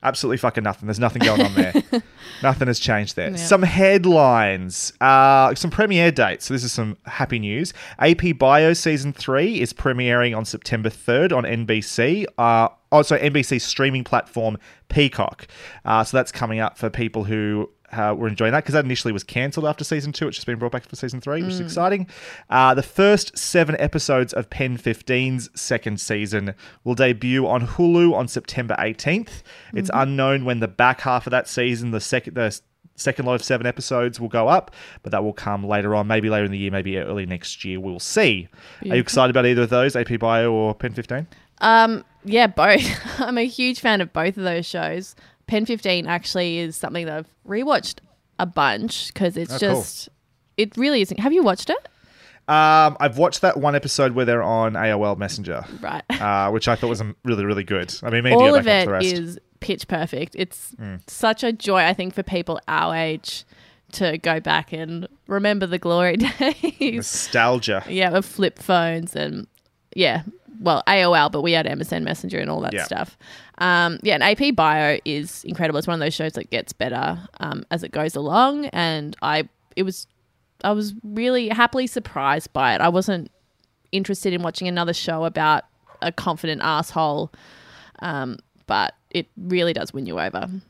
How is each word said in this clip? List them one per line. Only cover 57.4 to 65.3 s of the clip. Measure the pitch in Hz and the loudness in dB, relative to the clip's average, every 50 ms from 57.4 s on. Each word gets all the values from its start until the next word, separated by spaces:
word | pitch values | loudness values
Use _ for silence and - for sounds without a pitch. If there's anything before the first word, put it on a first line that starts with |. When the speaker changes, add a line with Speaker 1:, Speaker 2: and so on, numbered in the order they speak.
| 98 | 0
Speaker 1:
really | 101 104 98 98 | -2 -2 -2 -2
good. | 85 101 95 87 90 - - | -2 -2 -2 -2 -4 -8 -10
I | - 120 | -6 -2
mean, | 113 117 117 | -2 0 4
me | 127 | 6
and | - 233 | 6 8
you | 254 277 | 8 8
Speaker 2:
All | 294 | 8
Speaker 1:
go | 277 | 6
Speaker 2:
of | 240 | 4
Speaker 1:
back | 226 208 196 185 - | 4 2 4 4 2
and | |
Speaker 2:
it | 196 | 0
Speaker 1:
watch | 190 190 | 0 0
the | 185 | 0
rest. | 180 175 170 | 0 -2 -4
Speaker 2:
is | 165 175 - _ _ _ _ | -8 -10 -14 _ _ _ _
pitch | - - 196 - - _ | -8 -8 -6 -6 -6 _
perfect. | 190 165 160 170 - 123 139 - - | -4 -4 -4 -4 -6 -8 -8 -8 -6
It's | - 185 180 - - - - - - | -8 -8 -8 -8 -18 -18 -18 -18 -14
Speaker 1:
Mm. | 110 - 92 87 _ - | -14 -12 -12 -14 _ -16
Speaker 2:
such | - - - 220 220 220 - | -10 -2 0 0 0 0 -2
a | 240 226 | -4 -4
joy, | 214 - 214 196 185 170 | -4 -4 0 2 4 4
I | 160 185 | 2 2
think, | - 180 185 185 | 0 -4 -6 -6
for | - 190 | -6 -6
people | - 190 180 170 - 165 - - - | -4 -4 -6 -4 -4 -8 -8 -6 -4
our | 160 156 160 165 165 | -2 -2 0 -2 -2
age | 165 165 160 160 160 _ - - - - _ _ _ _ _ _ _ _ _ - | -2 -2 -4 -4 -6 _ -12 -14 -14 -14 _ _ _ _ _ _ _ _ _ -8
to | - 196 170 151 165 | -4 -2 -2 -2 -2
go | - 170 160 160 | -2 -2 -2 -2
back | - 160 156 156 156 - - | 0 0 0 0 0 -4 -10
and | 160 160 156 170 170 180 - _ _ _ | -12 -10 -10 -10 -10 -10 -12 _ _ _
remember | - | -6